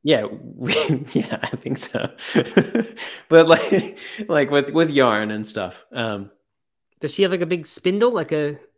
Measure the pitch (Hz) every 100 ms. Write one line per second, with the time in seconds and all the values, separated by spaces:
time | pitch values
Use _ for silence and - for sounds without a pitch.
0 | 147 135 104 107 - - 123 - - 135
1 | 147 147 - 113 - - - - - 117
2 | 117 - - 123 123 - - 226 226 -
3 | - - - 165 165 165 - 196 - -
4 | - - 214 156 131 143 143 151 165 139
5 | 127 107 107 107 107 - 92 - _ 123
6 | 113 101 98 _ _ _ _ _ _ _
7 | 147 - 190 180 170 180 151 - 180 202
8 | 240 226 151 156 147 147 -